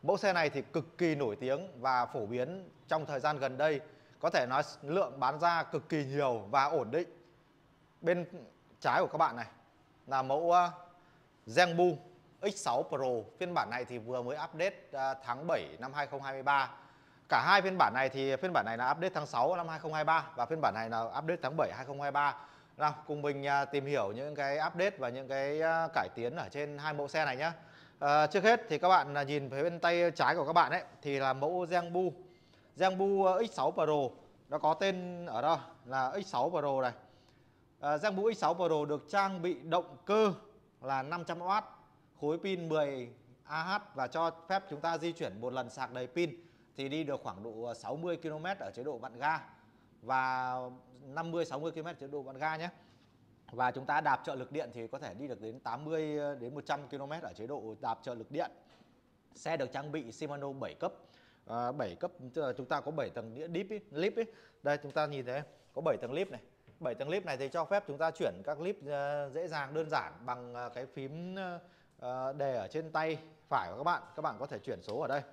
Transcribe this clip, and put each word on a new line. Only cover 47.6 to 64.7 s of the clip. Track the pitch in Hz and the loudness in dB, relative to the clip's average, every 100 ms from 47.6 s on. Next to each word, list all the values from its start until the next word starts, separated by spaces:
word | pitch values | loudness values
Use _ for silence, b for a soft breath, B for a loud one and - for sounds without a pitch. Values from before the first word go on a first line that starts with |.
| 120 | -8
à, | |
sáu | 113 107 147 | -8 -6 -6
mươi | 180 170 | -4 -4
ki-lô-mét | 160 151 170 196 | -4 -6 -6 -6
ở | 101 | -8
chế | - | -8
độ | 139 120 | -8 -8
vặn | 123 117 | -10 -2
ga | 143 156 - b b b b _ | 0 0 -4 b b b b _
và | 110 131 131 127 127 127 127 127 - 127 135 | 0 2 2 0 0 -2 -6 -12 -20 -20 -10
năm | 143 170 | -6 -4
mươi, | 170 | -2
sáu | 160 135 | -2 -2
mươi | 160 | -4
ki-lô-mét | 160 160 170 | -4 -8 -10
chế | 139 | -10
độ | 143 | -8
vặn | 131 135 | -10 -2
ga | 156 160 | -2 -2
nhé. | 170 - b b b b _ _ - | -6 -10 b b b b _ _ -14
Và | 120 127 | 2 2
chúng | 135 135 | 2 0
ta | 147 | 2
đạp | 151 127 | 4 0
trợ | - | 0
lực | 135 127 | -8 -6
điện | 143 120 | -6 -6
thì | 120 113 | -8 -10
có | 139 | -8
thể | 135 | -10
đi | 101 139 | -10 -10
được | 107 | -8
đến | 110 123 | -10 -10
tám | 120 123 | -8 -8
mươi | 151 160 156 151 147 139 | -4 -4 -2 -2 -4 -6
đến | 120 | -8
một | 143 139 | -10 -6
trăm | 147 135 | -6 -6
ki-lô-mét | 139 139 160 | -10 -8 -8
ở | 160 | -10
chế | 90 113 | -10 -8
độ | 139 110 104 | -8 -8 -6
đạp | 120 113 | -4 -4
trợ | - | -6
lực | 120 113 | -10 -8
điện. | 147 170 - _ b b b _ _ _ | -4 -6 -8 _ b b b _ _ _
Xe | - 156 160 | -10 -4 -2
được | 127 | -2
trang | 135 147 | -4 -6
bị | 151 117 | -6 -8
Shimano | 110 151 143 143 | -8 -8 -6 -8
bảy | 135 107 | -6 -8
cấp. | 76 170 - b b b b - | -4 -6 -6 b b b b -8
À, | 117 123 | -2 -2
bảy | 143 107 | -2 -4
cấp | 85 175 - 127 | -4 -8 -8 -8
tức | 160 | -4
là | 139 123 | -4 -4
chúng | 131 | -4
ta | 147 | -4
có | 143 | -2
bảy | 156 113 | -4 -4
tầng | - 113 | -6 -10
đĩa, | 117 165 | -12 -6
deep | 170 202 | -6 -4
ý, | 214 - | -8 -8
lip | 143 196 233 | -2 -2 0
ý. | 226 B B B | -6 B B B
Đây, | 139 | 0